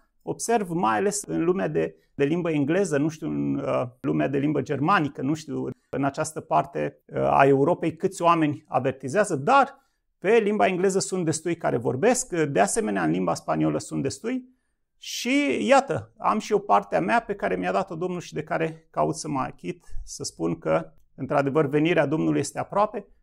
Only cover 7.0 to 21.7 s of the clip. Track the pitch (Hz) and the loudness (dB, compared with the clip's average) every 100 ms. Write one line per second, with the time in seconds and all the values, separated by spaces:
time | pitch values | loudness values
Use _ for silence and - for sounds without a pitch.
7 | - 147 135 143 139 139 143 175 165 165 | -10 -2 2 4 6 6 4 0 -2 -4
8 | 185 185 170 165 151 139 - 135 131 131 | -6 0 2 4 2 -2 -4 -2 -2 -4
9 | 131 180 202 147 151 277 - - _ _ | -2 -2 0 0 4 4 4 -2 _ _
10 | _ _ 180 233 202 208 196 180 190 185 | _ _ 2 4 4 2 2 4 2 2
11 | - 190 165 156 175 170 151 139 131 127 | 0 -2 0 -2 -2 -2 0 0 -2 2
12 | 214 247 - 170 151 160 196 226 214 190 | 2 2 0 -2 0 2 2 2 -2 -2
13 | 156 175 175 165 - 160 156 147 - 156 | 0 0 0 -2 -2 0 0 -2 -4 -4
14 | 135 - 220 254 254 _ _ _ _ _ | -4 -4 -6 -6 -8 _ _ _ _ _
15 | - - 233 277 285 240 214 269 269 151 | -12 -6 0 0 2 0 4 4 4 -4
16 | - _ 180 208 - 208 202 202 - 165 | -6 _ 0 0 0 -2 2 2 2 0
17 | 180 233 226 202 196 185 180 190 185 160 | 2 0 0 -6 -4 -2 -2 -2 -2 -4
18 | 185 180 - 156 151 165 160 160 _ 156 | -6 -6 -8 -10 -6 -4 -4 -6 _ -4
19 | 156 151 160 139 131 - 175 - - - | -2 -2 -6 -4 -6 -8 -12 -12 -6 -6
20 | - - - - 82 80 78 80 80 - | -6 -10 -10 -6 -4 -4 0 0 -2 -12
21 | _ - 131 147 139 139 151 | _ -12 -2 0 2 2 2